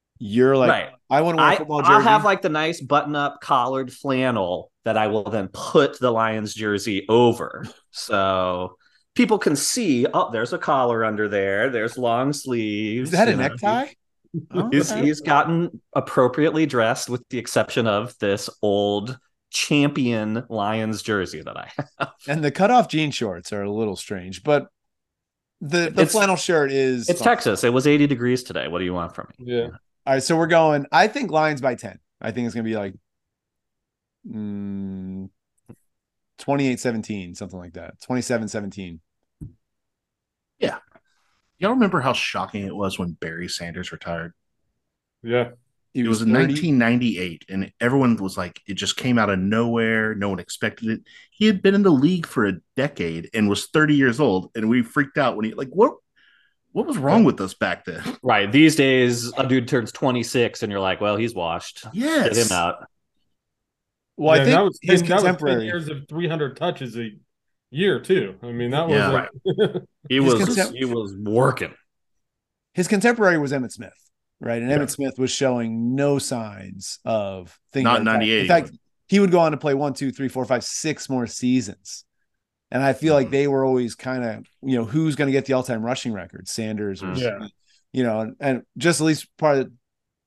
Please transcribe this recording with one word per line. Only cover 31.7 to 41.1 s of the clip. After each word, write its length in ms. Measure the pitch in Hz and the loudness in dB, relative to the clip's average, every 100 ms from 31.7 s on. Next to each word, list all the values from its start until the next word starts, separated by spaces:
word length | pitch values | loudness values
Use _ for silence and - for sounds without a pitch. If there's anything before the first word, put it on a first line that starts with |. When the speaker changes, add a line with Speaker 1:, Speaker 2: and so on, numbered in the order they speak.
| 120 | -4
Speaker 1:
ten. 240 | 107 90 _ _ | -8 -16 _ _
I 120 | 110 | -8
think 140 | 113 120 | -4 -4
it's 80 | 110 | -4
gonna 80 | |
be, 100 | 110 | -4
like, 200 | 110 98 95 _ _ _ _ _ _ _ _ _ _ _ _ - | -4 -6 -10 _ _ _ _ _ _ _ _ _ _ _ _ -14
mm, 1000 | 110 104 101 101 98 98 95 92 95 95 _ _ _ _ - _ _ _ _ _ _ | -10 -8 -8 -8 -8 -8 -10 -10 -12 -14 _ _ _ _ -20 _ _ _ _ _ _
twenty-eight 420 | - 143 135 120 | -2 0 0 0
seventeen, 540 | 127 113 104 107 90 | -2 -4 -6 -8 -10
something 240 | 80 95 95 | -12 -14 -14
like 160 | 87 | -14
that. 260 | 85 82 - | -16 -18 -20
Twenty-seven 460 | - 127 117 120 107 | -6 -4 -2 -4 -4
seventeen. 520 | 113 101 98 92 82 _ _ _ _ - _ _ _ _ _ _ _ _ _ _ _ | -6 -8 -12 -14 -14 _ _ _ _ -20 _ _ _ _ _ _ _ _ _ _ _
Speaker 4:
Yeah. 200 | - - - _ _ | -4 -4 -14 _ _